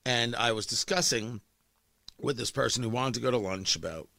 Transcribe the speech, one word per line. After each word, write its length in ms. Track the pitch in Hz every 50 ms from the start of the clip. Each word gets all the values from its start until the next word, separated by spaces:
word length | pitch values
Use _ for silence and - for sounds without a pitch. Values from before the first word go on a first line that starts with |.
| _
And 320 | 131 123 120 117 120 120
I 160 | 113 117 120
was 140 | 113 110 104
discussing 720 | - 117 113 - - 185 180 175 - 131 117 107 117 120 104 - _ _ _ _ _ _ _ _ _ _ _ _ - _ -
with 160 | - 131 143
this 140 | 127 117 -
person 320 | - 139 131 117 - 123
who 60 | 123 113
wanted 260 | 113 123 127 135 117
to 60 | 120
go 100 | 117 127
to 80 | 123 120
lunch 360 | 101 92 95 95 98 - -
about 320 | 82 85 87 80 80 76 - _